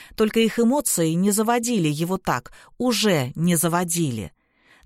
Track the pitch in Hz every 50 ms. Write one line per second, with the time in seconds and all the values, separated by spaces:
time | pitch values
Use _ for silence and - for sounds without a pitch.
0 | - - - - 220 214 - 226 226 214 - - 233 226 262 294 - - - 175
1 | 165 160 160 170 190 208 196 214 220 220 240 247 226 240 247 208 160 151 147 147
2 | 170 170 190 - - 190 143 123 - - - - - - - _ 247 254 233 196
3 | 208 208 180 147 127 123 - - 160 175 175 160 - 170 165 175 180 170 165 170
4 | 165 139 117 110 92 73 - _ _ _ _ _ _ _ _ _ _